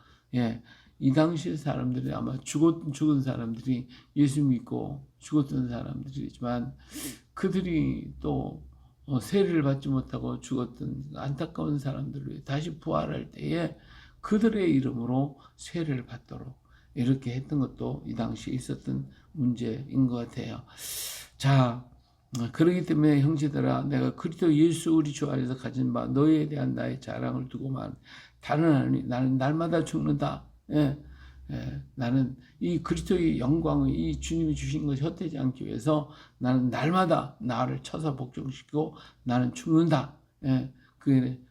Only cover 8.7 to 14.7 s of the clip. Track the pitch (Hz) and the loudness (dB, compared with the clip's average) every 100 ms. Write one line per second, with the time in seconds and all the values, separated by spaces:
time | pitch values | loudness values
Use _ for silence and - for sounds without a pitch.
8.7 | - - _ - 131 - 196 190 165 139 | -20 -20 _ -4 -4 2 2 4 4 2
9.7 | 135 139 131 - 123 123 123 - 123 120 | 0 0 -2 -2 -6 -6 -6 -4 -4 -4
10.7 | - - 131 143 143 131 139 165 - 160 | -6 -8 -8 -10 -8 -6 -4 -6 -6 -2
11.7 | 147 135 131 139 143 139 - - 139 170 | -2 -2 -4 -6 -8 -10 -10 -6 -4 -4
12.7 | 156 160 76 - - - - 147 165 160 | -8 -2 -2 -2 -6 -8 -8 -4 -2 -2
13.7 | - - - - - - 208 220 220 180 | -6 -20 -20 -20 -10 0 2 4 2 4